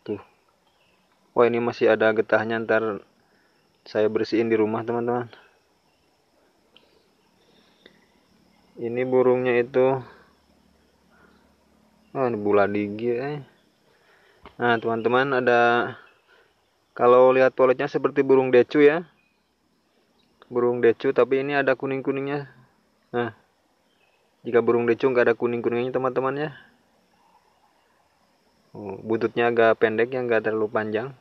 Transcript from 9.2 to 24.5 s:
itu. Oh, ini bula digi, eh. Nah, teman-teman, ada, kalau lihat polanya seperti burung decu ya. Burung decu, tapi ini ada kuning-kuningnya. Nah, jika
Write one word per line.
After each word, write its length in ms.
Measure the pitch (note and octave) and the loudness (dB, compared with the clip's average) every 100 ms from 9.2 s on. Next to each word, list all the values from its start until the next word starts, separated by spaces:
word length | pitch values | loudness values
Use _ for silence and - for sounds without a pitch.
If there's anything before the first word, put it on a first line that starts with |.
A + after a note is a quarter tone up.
| B2+ B2+ B2+ A#2+ | 2 2 0 0
itu. 400 | A#2+ B2+ C3 C3 B2 - _ _ _ _ _ _ _ _ _ _ _ _ _ _ _ _ _ _ _ | 0 0 0 0 -8 -20 _ _ _ _ _ _ _ _ _ _ _ _ _ _ _ _ _ _ _
Oh, 160 | C3+ B2+ | -6 -4
ini 80 | A2+ | -4
bula 320 | G2+ G2+ G2 | 0 2 2
digi, 480 | G#2 G#2 G#2+ A#2 A#2+ | -2 -6 -6 -4 -4
eh. 240 | C#3 D3 C3+ _ _ _ _ _ _ _ _ _ - - | -6 -10 -14 _ _ _ _ _ _ _ _ _ -20 -4
Nah, 160 | A#2+ A#2 | 0 0
teman-teman, 640 | A2+ A#2 A2+ B2 C#3 C3 | -2 -2 0 0 0 0
ada, 560 | B2 A#2 A#2+ A#2+ - A#2 - _ _ _ _ _ _ _ _ | 2 2 2 2 -2 -10 -20 _ _ _ _ _ _ _ _
kalau 400 | - B2 B2 B2+ | 0 4 6 6
lihat 240 | C3 C3 - | 6 2 2
polanya 320 | C3 C3 C#3+ | 2 2 -2
seperti 320 | C#3+ C3+ C#3+ | -2 -2 0
burung 320 | C3+ C3+ C3 | 4 4 6
decu 320 | B2+ A#2+ D3+ | 4 4 4
ya. 240 | C#3+ D#3+ E3+ _ _ _ _ _ _ _ _ _ _ _ _ _ - | 4 4 -8 _ _ _ _ _ _ _ _ _ _ _ _ _ -8
Burung 320 | B2 B2 B2 | -2 -2 2
decu, 320 | A#2 A2 C#3 C3 | 2 2 -2 0
tapi 320 | B2 C3+ C#3 | 0 0 -2
ini 80 | C#3+ | -2
ada 240 | C3+ C3 | -2 -2
kuning-kuningnya. 720 | C3+ C3+ C3 C3+ C#3 D3 C#3 - _ _ _ _ _ A#2+ | -4 -6 -6 -6 -6 -8 -10 -20 _ _ _ _ _ -6
Nah, 160 | A#2 G#2+ _ _ _ _ _ _ _ _ _ _ | -6 -8 _ _ _ _ _ _ _ _ _ _
jika 160 | B2 | 0